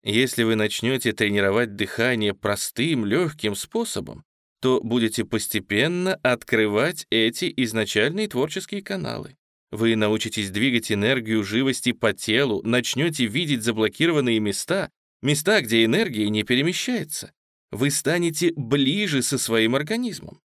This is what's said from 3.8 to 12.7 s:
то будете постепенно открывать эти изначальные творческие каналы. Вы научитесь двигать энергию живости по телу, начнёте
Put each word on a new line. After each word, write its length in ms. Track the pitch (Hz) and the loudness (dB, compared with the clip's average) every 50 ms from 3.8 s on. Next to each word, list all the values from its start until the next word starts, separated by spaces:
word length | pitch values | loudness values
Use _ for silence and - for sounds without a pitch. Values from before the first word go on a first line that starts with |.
| 233 - - 110 82 - - - - _ _ _ _ _ _ _ | -4 -2 -6 -8 -8 -10 -16 -18 -20 _ _ _ _ _ _ _
то 200 | - 131 127 - | 2 2 2 2
будете 420 | - 107 117 123 113 110 - - 107 | 2 0 0 2 2 0 0 -2 -4
постепенно 920 | - - 107 - - - 104 - _ 101 104 131 160 180 175 180 185 190 | -2 -4 -4 -4 -2 -4 -4 -4 _ 0 0 2 0 0 -2 -2 -2 -2
открывать 880 | - - 127 123 - - - 120 110 110 104 104 107 135 170 175 - - _ | 0 0 0 0 0 -2 0 2 2 2 2 2 2 0 0 -2 -6 -6 _
эти 440 | 104 113 110 117 120 - 185 - - | 2 2 2 2 0 -2 -6 -4 -2
изначальные 720 | - 127 110 110 113 107 104 - 104 110 139 170 202 220 | -2 -2 0 0 -2 -2 0 2 2 2 2 0 -2 -4
творческие 540 | 208 - 123 139 156 - 190 180 - 202 202 | -2 -2 -2 -2 -2 -4 -8 -8 -8 -10 -10
каналы. 560 | 196 - 196 185 156 117 117 - - - - _ _ _ _ _ _ _ | -8 -8 -8 -6 -6 -8 -8 -8 -10 -14 -18 _ _ _ _ _ _ _
Вы 240 | - 101 113 113 113 | -4 0 2 2 4
научитесь 540 | 110 107 104 107 110 - 110 - 110 104 98 | 4 2 2 2 0 -2 -4 -4 -4 -6 -4
двигать 420 | 92 101 117 135 123 117 - - | -2 0 0 2 0 0 0 0
энергию 520 | 107 101 101 120 135 127 113 110 110 110 101 | 0 2 2 2 2 0 0 0 0 0 0
живости 480 | 95 107 120 135 135 127 - - 123 | 2 0 2 2 2 0 0 -2 -2
по 220 | 117 - - 110 95 | 0 2 0 0 0
телу, 480 | - - - 107 123 143 127 104 90 - | 0 -2 0 2 2 2 2 0 -2 0
начнёте 600 | 110 | 0